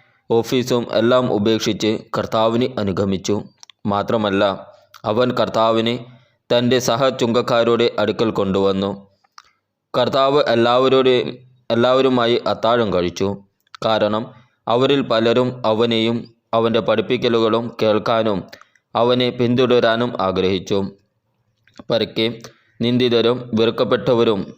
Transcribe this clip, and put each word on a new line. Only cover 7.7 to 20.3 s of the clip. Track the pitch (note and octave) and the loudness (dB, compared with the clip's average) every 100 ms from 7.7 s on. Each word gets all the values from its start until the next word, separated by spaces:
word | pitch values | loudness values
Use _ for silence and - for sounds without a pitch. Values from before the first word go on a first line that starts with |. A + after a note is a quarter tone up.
| A#2 A#2+ - | 2 0 0
അടുക്കൽ | G#2+ G2+ A2 | -2 0 -2
കൊണ്ടുവന്നു. | G2+ G2 F#2+ G2 F#2+ G2 G2 - _ _ - - _ _ _ _ | -2 -2 0 0 0 -4 -6 -14 _ _ -20 -20 _ _ _ _
കർത്താവ് | - A#2+ C#3 C3+ D3 C#3+ | -2 0 2 2 2 2
എല്ലാവരോടെ-, | A2+ A#2+ B2 C3 C3 C3 B2 D2 - - _ - | 2 2 2 4 4 4 2 0 -8 -18 _ -4
എല്ലാവരുമായി | A2+ B2 C3 C3 B2 A#2 A#2+ - | 0 2 2 2 2 2 0 -2
അത്താഴം | G#2 A2+ A#2+ G#2+ | -2 0 0 0
കഴിച്ചു. | F2+ F2 - G2 G2 - _ _ - | -2 -2 -2 -4 -6 -12 _ _ -8
കാരണം | A2+ G#2+ G#2+ G#2+ B2 - _ _ - | -2 0 0 -2 -6 -14 _ _ -4
അവരിൽ | A#2+ C3+ C#3 | 0 2 0
പലരും | B2 A2+ A2+ A#2 B2+ B2+ A2 | 0 0 2 2 0 -2 -2
അവനെയും | A2 A#2 A2+ A2+ A#2 - _ _ | 0 0 0 0 -2 -8 _ _
അവൻ്റെ | A2+ A2+ A2+ | 0 0 0
പഠിപ്പിക്കലുകളും | G#2 A2 G2 B2 A#2+ A#2 A2+ A2+ A#2 - | 0 0 0 -2 0 2 2 0 -4 -2
കേൾക്കാനും | A2 G#2 G2 A2+ A2 F#2+ - - - _ _ | 0 0 0 0 0 -2 -6 -16 -20 _ _
അവനെ | A2+ A#2+ B2 B2 | 0 2 2 0
പിന്തുടരാനും | A#2+ A#2+ B2 B2+ B2 A2+ A2+ B2 - | 0 0 2 4 4 4 2 -2 -2
ആഗ്രഹിച്ചു. | F#2+ | -2